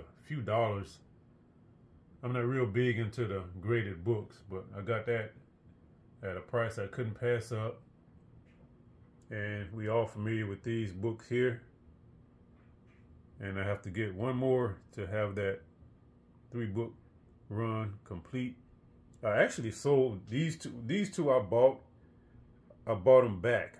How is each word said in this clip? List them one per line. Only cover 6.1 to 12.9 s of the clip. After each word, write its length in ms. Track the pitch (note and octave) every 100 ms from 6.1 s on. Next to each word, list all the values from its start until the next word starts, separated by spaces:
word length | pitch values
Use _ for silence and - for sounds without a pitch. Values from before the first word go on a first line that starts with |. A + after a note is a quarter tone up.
| -
at 140 | G2 F2+
a 40 |
price 380 | - A#2+ A#2 G#2+
I 80 | G2
couldn't 320 | - A2+ G2+
pass 320 | A#2+ A#2+ A2+
up. 300 | A2 A2 - - - - - - - - - - - - - - - -
And 400 | G#2+ G#2 G#2 F#2+
we 160 | A2 G#2+
all 180 | A#2 A2
familiar 400 | G#2+ G#2+ A2 G#2+
with 160 | G2
these 300 | A#2 A2+ G#2+
books 360 | F2+ A2+ A2 -
here. 340 | A#2+ B2+ A#2+ - - - - - - - - - - - - -